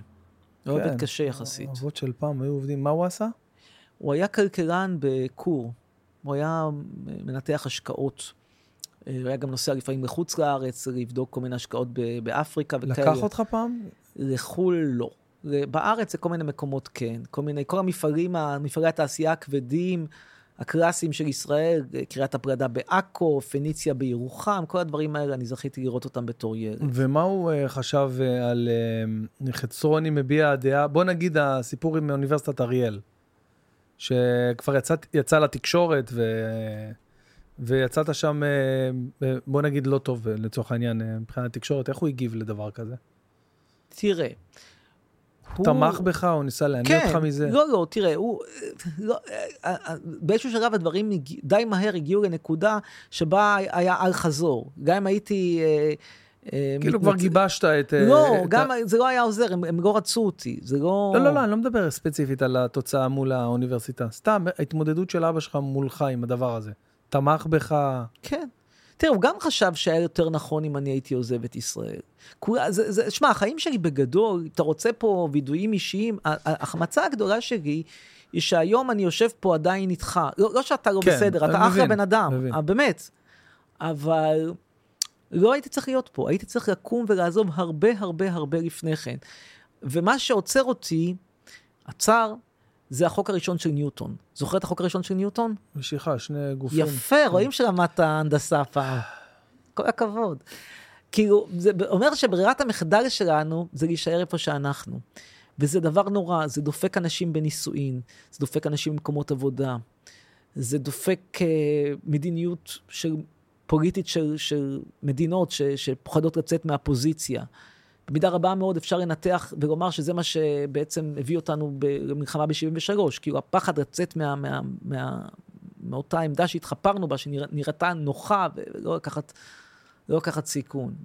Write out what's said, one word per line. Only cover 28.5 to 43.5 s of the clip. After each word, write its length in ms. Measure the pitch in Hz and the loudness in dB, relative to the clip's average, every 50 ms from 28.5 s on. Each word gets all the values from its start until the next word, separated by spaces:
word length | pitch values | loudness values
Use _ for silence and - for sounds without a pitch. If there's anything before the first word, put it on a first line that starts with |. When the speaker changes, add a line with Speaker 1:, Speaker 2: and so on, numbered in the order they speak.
Speaker 2:
על, 180 | 120 120 120 120 117 117 113 113 113 113 110 110 110 110 110 110 _ - 139 | 0 2 2 2 2 0 0 0 -2 -2 -2 -2 -4 -4 -6 -8 _ -8 -6
אה, 60 | 131 123 | -6 -6
חצרוני 580 | - - 113 - - - 156 151 156 160 160 | -4 -6 -8 -4 -2 0 2 2 2 2 2
מביע 400 | 151 147 135 127 143 156 156 147 | 0 0 0 2 4 4 4 4
הדעה? 360 | 139 131 127 135 135 143 147 147 | 4 2 2 2 2 4 2 2
בוא 160 | 139 160 180 | 4 2 2
נגיד 320 | 185 180 165 170 180 151 | 2 2 0 0 0 2
הסיפור 600 | 156 147 139 135 131 120 - - 127 - 160 156 | 2 2 2 2 0 -2 -4 -6 -4 -2 0 0
עם 140 | 160 151 147 | 0 0 0
אוניברסיטת 500 | 139 139 139 135 151 147 - - 117 - | 0 0 0 0 0 0 0 -2 -2 -2
אריאל, 400 | 127 117 127 127 123 113 104 101 101 _ _ _ _ _ _ _ _ _ _ _ _ _ _ _ _ _ _ - | 0 0 2 2 2 0 -2 -4 -10 _ _ _ _ _ _ _ _ _ _ _ _ _ _ _ _ _ _ -10
שכבר 800 | - - 131 127 123 123 123 123 123 123 120 117 - - 139 | -4 0 2 2 4 4 4 4 2 2 0 0 0 0 2
יצאת, 300 | 135 - - 165 160 - - - | 2 2 2 0 -2 -2 0 0
יצא 240 | 151 135 - 165 156 | 0 2 6 6 6
לתקשורת 720 | 151 143 - 127 - - - 175 175 165 160 139 127 110 120 | 6 4 2 -2 -4 0 2 4 4 4 4 2 0 -2 -2
ו-, 800 | 117 113 110 110 113 113 110 113 113 110 110 107 107 107 110 110 - _ _ _ _ _ _ _ - - _ _ - | -2 0 0 0 -2 -4 -4 -4 -6 -6 -6 -8 -10 -10 -12 -14 -16 _ _ _ _ _ _ _ -20 -20 _ _ -8
ויצאת 560 | 131 113 131 135 131 123 - 156 156 151 147 | -4 0 2 2 2 2 2 0 0 0 0
שם, 280 | - - 156 147 147 147 | 0 0 0 0 2 0
אה, 60 | 147 143 139 135 131 131 131 131 127 127 127 123 131 - - 143 131 | 0 2 2 2 2 2 2 0 0 -2 -4 -6 -8 -8 -4 -2 -2
אה, 80 | 131 127 - | -2 -2 -2
בוא 160 | - 135 143 147 | 0 0 2 2
נגיד 240 | 151 139 139 131 | 2 0 0 0
לא 120 | 135 139 135 | 2 0 0
טוב, 300 | 135 - 127 120 113 113 | 0 -2 -4 -4 -2 -4
אה, 60 | 107 107 | -4 -2
לצורך 340 | 110 110 - 123 113 - 127 | -4 -4 -4 -4 -4 -2 -2
העניין, 280 | 117 120 117 117 113 113 | -2 0 0 -2 -2 -4
אה, 160 | 113 110 110 | -4 -6 -6
מבחינת 280 | 113 - - 127 123 | -8 -8 -8 -6 -6
התקשורת. 420 | 120 113 123 - - 147 139 123 - | -6 -6 -6 -4 -4 -2 -2 -2 -4
איך 80 | 139 | -4
הוא 120 | - 180 156 | -2 -2 -2
הגיב 260 | 139 123 127 117 113 | -2 -2 -4 -4 -4
לדבר 360 | 113 110 107 107 101 104 107 | -4 -6 -6 -6 -6 -8 -10
כזה? 240 | 104 - 117 110 127 123 _ _ _ _ _ _ _ _ _ _ | -10 -10 -12 -12 -12 -14 _ _ _ _ _ _ _ _ _ _